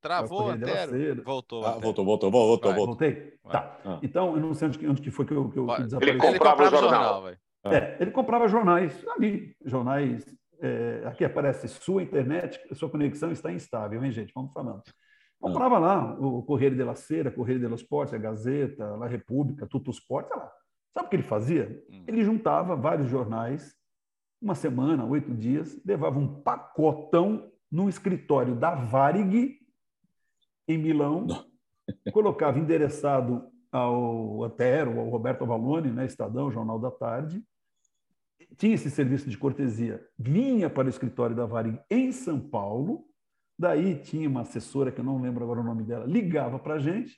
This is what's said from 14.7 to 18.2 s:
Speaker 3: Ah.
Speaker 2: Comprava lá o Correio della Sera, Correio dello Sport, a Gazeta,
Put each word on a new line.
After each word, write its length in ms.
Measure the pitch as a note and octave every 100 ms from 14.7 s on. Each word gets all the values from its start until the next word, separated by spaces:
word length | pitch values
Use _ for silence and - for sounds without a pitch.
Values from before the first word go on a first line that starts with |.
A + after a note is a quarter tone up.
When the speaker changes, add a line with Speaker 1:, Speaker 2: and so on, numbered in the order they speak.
| G2+ -
Speaker 3:
Ah. 40 | _ _ _ _ _
Speaker 2:
Comprava 360 | F#3 F3+ B3+ A#3
lá 380 | E3 G3 A#2 -
o 240 | C3+ B2
Correio 320 | A#2+ C#3+ C3+ B2+
della 200 | B2 A#2
Sera, 360 | - D#3+ C#3+
Correio 280 | A#2+ A#2+ B2+
dello 160 | A#2+ A2+
Sport, 380 | - D3 C#3+
a 40 |
Gazeta, 800 | A#2